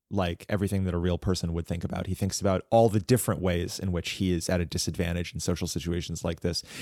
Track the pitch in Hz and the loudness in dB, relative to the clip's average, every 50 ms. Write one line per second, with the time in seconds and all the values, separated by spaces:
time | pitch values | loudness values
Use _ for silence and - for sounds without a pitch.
0 | _ - 98 101 90 87 87 - - - 107 90 101 92 101 95 95 90 85 85 | _ -4 -2 0 0 0 0 -4 -4 -2 0 0 0 0 0 0 0 0 0 2
1 | 87 90 87 - - 95 90 - - 85 82 85 82 - - 87 82 - - 92 | 2 2 0 2 2 0 0 0 0 -2 -2 -2 -2 -4 -4 -4 -4 -6 -4 -4
2 | 92 95 92 - 98 92 - - 95 98 92 90 - - 113 113 117 107 104 104 | -4 -4 -4 -2 -2 -2 -2 0 2 2 2 2 2 4 6 6 6 6 6 4
3 | - - 127 120 - 117 87 69 90 92 87 87 87 90 - - 98 95 87 82 | 4 4 4 4 4 0 0 0 2 0 2 0 -2 -4 -4 -4 -2 -2 -2 -2
4 | - - - - 95 92 87 82 - - 92 90 87 76 - 87 - - 80 - | -2 -4 -4 0 0 2 2 0 0 0 0 0 0 0 -2 -4 -2 -2 -2 -2
5 | 85 85 85 87 85 - - 78 - - 87 - 90 80 - 82 73 85 82 87 | -2 0 0 -2 -4 -6 -6 -6 -2 -2 -2 -2 -2 -4 -4 -4 -2 -2 -2 -2
6 | - - 82 - - 87 85 - - 90 82 - - - - - | -4 -6 -6 -4 -4 -4 -4 -2 -2 -2 -2 -4 -6 -8 -12 -10